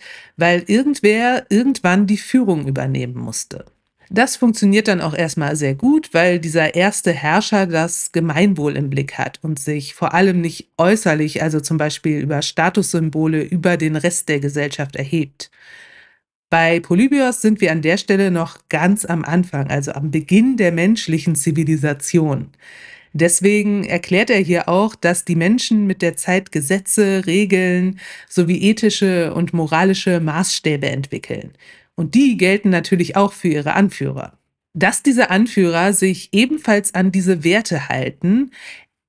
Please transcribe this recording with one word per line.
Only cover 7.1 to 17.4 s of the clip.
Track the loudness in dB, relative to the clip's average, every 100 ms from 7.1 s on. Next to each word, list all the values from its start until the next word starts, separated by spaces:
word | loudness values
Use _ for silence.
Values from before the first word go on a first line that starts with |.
Herrscher | -2 0 0 2 0 0
das | 0 -2 -4 -6
Gemeinwohl | -2 -2 2 2 2 -2 -2
im | -4
Blick | -4 -6 -6
hat | -8 -6
und | -8 -6
sich | -6 -6 -8
vor | -6 -2 2
allem | 2 2
nicht | -2 -6 -10 0
äußerlich, | 2 2 2 0 0 -2
also | -2 -2
zum | -2 -2
Beispiel | -2 -4 -4 -2
über | -2 -4
Statussymbole, | -4 -2 0 0 -2 -2 -2 -2 0 -2
über | -2 -2 0 0
den | -2 -2
Rest | -2 -2 -2
der | -2
Gesellschaft | -2 -4 -4 -6 -8 -8
erhebt. | -4 -4 -4 -8 -20 _ -20 -20 -20 -20 -20 _ _ _ _
Bei | 2 2 2
Polybios | 2 2 2 2 0 0